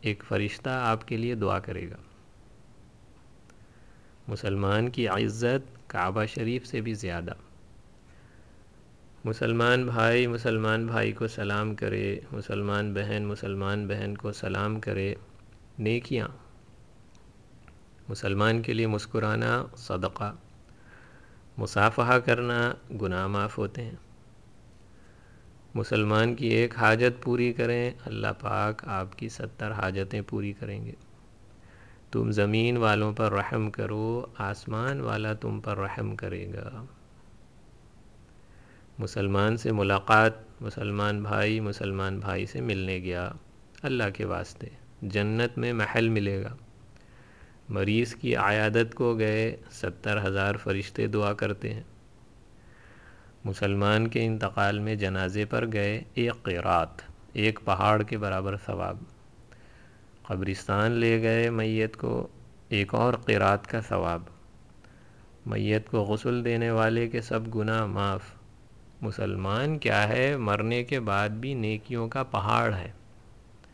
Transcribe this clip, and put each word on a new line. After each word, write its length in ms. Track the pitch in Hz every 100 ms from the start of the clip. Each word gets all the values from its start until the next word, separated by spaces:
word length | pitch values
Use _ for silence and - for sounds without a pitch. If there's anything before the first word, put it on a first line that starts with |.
एक 180 | 110 101
फ़रिश्ता 560 | - 101 104 - 135 131
आपके 380 | 120 110 - 113
लिए 180 | 117
दुआ 240 | 117 98 95
करेगा। 380 | - 92 87 - - - - - - - - - - - - - - - - - - - - - - - -
मुसलमान 600 | 107 104 98 98 104 120
की 180 | 123 113
इज़्ज़त 600 | 98 110 110 120 135 135 - -
काबा 360 | 98 92 104 107
शरीफ 380 | - 113 123
से 160 | - 117
भी 140 | 110
ज़्यादा। 420 | 107 95 85 87 - - - - - - - - - - - - - - - - - - - 113
मुसलमान 600 | 113 113 117 120 127 123
भाई 400 | 117 113 120 120
मुसलमान 600 | 117 120 110 110 110 113
भाई 260 | 113 107
को 160 | 104 110
सलाम 460 | - 101 104 107
करे, 520 | 104 104 101 101 101 -
मुसलमान 640 | 117 - 101 101 101 104
बहन 320 | 98 104 107 104
मुसलमान 640 | 104 104 98 98 104 101
बहन 280 | 104 101 104
को 160 | 104
सलाम 460 | 104 98 98 104 110
करे, 380 | 107 98 95 - - - - - - -
नेकियां। 480 | 107 120 120 120 107 - - - - - - - - - - - - - - - - - -
मुसलमान 540 | 101 98 98 107 113
के 100 | 113
लिए 140 | 113 113
मुस्कुराना 840 | 104 - 113 107 110 117 120 - -
सदका, 640 | - 92 95 - 104 - - - - - - - - - - - - -
मुसाफहा 600 | 104 101 107 113 120 127
करना 580 | 120 120 120 120 120 - -
गुनाह 360 | 107 98 90 95
माफ़ 280 | 101 107 -
होते 260 | 101 -
हैं। 160 | 113 - - - - - - - - - - - - - - - - - - 117
मुसलमान 580 | 107 113 104 107 113
की 140 | 117 117
एक 300 | 113 120 120
हाजत 420 | 110 113 123 120
पूरी 280 | 123 120 120
करें, 460 | 117 117 120 120 123
अल्लाह 340 | 117 107 104
पाक 520 | 98 101 104 104 110
आपकी 440 | - 95 95 - 110
सत्तर 440 | - 113 - 107
हाजतें 500 | 107 95 98 95 110
पूरी 300 | 98 104 101
करेंगे। 420 | 101 104 101 110 107 - - - - - - - - - - -
तुम 180 | 113 113
ज़मीन 460 | 104 101 110 120 123
वालों 380 | 110 107 107
पर 180 | 107 107
रहम 380 | 101 - 113 107
करो, 640 | 104 104 107 110 120 - -
आसमान 640 | 98 104 - 110 127 139
वाला 340 | 117 107 107
तुम 260 | 110 113 107
पर 160 | 107 98
रहम 400 | 98 - 104 107
करेगा। 720 | 95 92 95 95 - 110 127 - - - - - - - - - - - - - - - - - - - - -
मुसलमान 560 | 101 - 98 98 104 113
से 160 | 117
मुलाकात, 720 | 107 98 98 - 110 110 110 - -
मुसलमान 600 | 110 - 104 101 104 104
भाई 380 | 104 104 104 110
मुसलमान 600 | 104 101 98 95 95 98
भाई 260 | 101 92 98
से 140 | 127
मिलने 400 | 120 95 95 92
गया, 360 | 90 87 90 82 - - - -
अल्लाह 260 | 143 127 101
के 140 | 95
वास्ते, 480 | 98 87 92 - 110 - - -
जन्नत 500 | 101 101 104 113 120 120
में 140 | 120
महल 380 | 117 104 113 113
मिलेगा। 460 | 110 101 98 107 120 - - - - - - - - - - -
मरीज़ 460 | 98 98 110 120 -
की 180 | 123
आयादत 600 | 117 101 107 107 113 113
को 200 | - 120
गए, 440 | 113 107 110 113 - -
सत्तर 480 | - 95 90 110 104
हज़ार 380 | 98 98 98 104
फरिश्ते 520 | 101 98 98 - 110
दुआ 240 | 107 101
करते 360 | 101 104 101 107
हैं। 180 | 110 - - - - - - - - - - - - - - - - -
मुसलमान 600 | 98 101 101 101 107 113
के 140 | 120
इंतकाल 600 | 113 110 101 107 101 101
में 180 | 107 107
जनाजे 460 | 95 95 92 101
पर 220 | 107 120 117
गए, 400 | 107 101 110 - -
एक 160 | 120
क़िरात, 760 | - - 87 90 87 82 - - - - -
एक 220 | 107 104
पहाड़ 440 | - 92 101 107
के 140 | 107 110
बराबर 400 | 104 92 98 98
सवाब। 500 | - 92 90 92 - - - - - - - - - - - - -
कब्रिस्तान 640 | 95 98 95 - 98 110
ले 280 | 117 117 113
गए 300 | 113 113 117
मैयत 460 | 113 110 110 110 -
को, 340 | 117 120 - - - - -
एक 220 | 104 98
और 220 | 113 120 117
क़िरात 500 | - 107 98 104 -
का 140 | 113
सवाब। 460 | 113 95 85 85 - - - - - - - - - - - - 117
मैयत 420 | 107 104 107 107
को 160 | 113
गुस्ल 380 | 101 107 127 120
देने 280 | 120 117 117
वाले 380 | 113 110 117 117
के 140 | 117
सब 260 | 113 113 113
गुनाह 380 | 110 107 113 104
माफ़। 480 | 98 101 95 - - - - - - - -
मुसलमान 760 | 107 104 101 95 95 110 147 151
क्या 220 | 117 104
है, 360 | 104 120 135 143
मरने 480 | 107 104 110 120
के 160 | 120 135
बाद 320 | 107 98 104
भी 220 | 107 127
नेकियों 540 | 131 107 107 - 117 113
का 140 | 135
पहाड़ 520 | 127 101 101 113 117
है। 320 | 92 87 - - - - - - - -